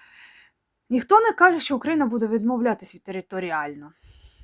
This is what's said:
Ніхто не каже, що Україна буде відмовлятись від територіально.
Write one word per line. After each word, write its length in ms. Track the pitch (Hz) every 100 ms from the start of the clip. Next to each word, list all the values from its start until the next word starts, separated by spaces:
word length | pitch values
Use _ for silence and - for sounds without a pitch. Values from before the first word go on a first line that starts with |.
| - - - - _ _ _ _ _
Ніхто 320 | 247 - 415
не 100 | 453
каже, 280 | - 359 339
що 160 | - 254
Україна 300 | 294 320 247
буде 220 | 233 220
відмовлятись 680 | 220 226 247 233 - 185 175
від 80 |
територіально. 880 | - 190 - 185 180 156 147 147 147 _ - - - _